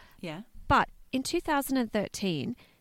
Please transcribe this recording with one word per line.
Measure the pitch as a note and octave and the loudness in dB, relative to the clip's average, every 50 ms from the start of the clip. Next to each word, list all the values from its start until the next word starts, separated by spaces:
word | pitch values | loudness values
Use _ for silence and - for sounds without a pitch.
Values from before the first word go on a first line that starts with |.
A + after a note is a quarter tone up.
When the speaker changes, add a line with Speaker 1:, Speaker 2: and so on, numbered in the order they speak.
| - - - - | -18 -20 -20 -14
Speaker 1:
Yeah. | - E3+ D3+ E3+ A3 - - - - - | -12 -10 -10 -10 -12 -14 -16 -8 0 4
Speaker 2:
But | C#4+ B3 F3 - - - - - - | 4 4 4 2 -2 -14 -14 -6 -4
in | C4 C4 | -4 -2
two | - - F4 | 0 -2 -2
thousand | - - D#4 C#4+ C#4 - C4+ C4 | 0 2 0 0 2 2 0 0
and | A#3+ A3 | 0 0
thirteen, | - G#3+ F#3+ - - - - F#3+ E3+ D3 B2+ - B3 - - - _ _ | 0 -2 -2 -2 -4 -2 -2 0 0 0 -2 -4 -6 -6 -10 -20 _ _